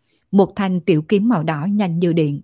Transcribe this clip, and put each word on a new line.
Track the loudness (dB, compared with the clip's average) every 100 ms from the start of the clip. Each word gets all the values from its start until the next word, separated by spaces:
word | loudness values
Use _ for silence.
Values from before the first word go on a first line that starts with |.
| _ _ _
Một | 2 2 0
thanh | -4 -2
tiểu | 0 0
kiếm | 2 0 2
màu | 0
đỏ | -2 -4 -2
nhanh | -2 -2 0
như | 0
điện | 0 0 -2